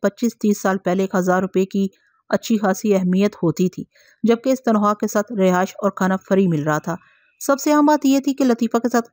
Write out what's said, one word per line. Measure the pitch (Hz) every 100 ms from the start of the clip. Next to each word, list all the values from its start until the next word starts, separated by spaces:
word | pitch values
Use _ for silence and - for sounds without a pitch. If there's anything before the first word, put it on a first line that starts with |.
पच्चीस | 202 - 233 -
तीस | 214 202
साल | 196 196
पहले | 185 190
एक | 190 185
हज़ार | 185 185
रुपये | 185 185
की | 190 202 190 - _ _ _
अच्छी | 208 - 220
खासी | 208 220 214
अहमियत | 190 180 185 202 -
होती | 135 151 185
थी, | - - _ _ _
जबकि | 220 233 262
इस | 254 233
तनख्वाह | 214 208
के | 214 214
साथ | 208 208
रिहाइश | 220 185 180 185 -
और | 196 -
खाना | 190 190
फ्री | - 190 190
मिल | 156
रहा | 151 151
था। | - 165 - _ _ _
सबसे | - 277 302
अहम | 302 294
बात | 302 277
यह | 277
थी | 277
कि | 262
लतीफ़ा | 262 233 226 233
के | 233
साथ | 233 233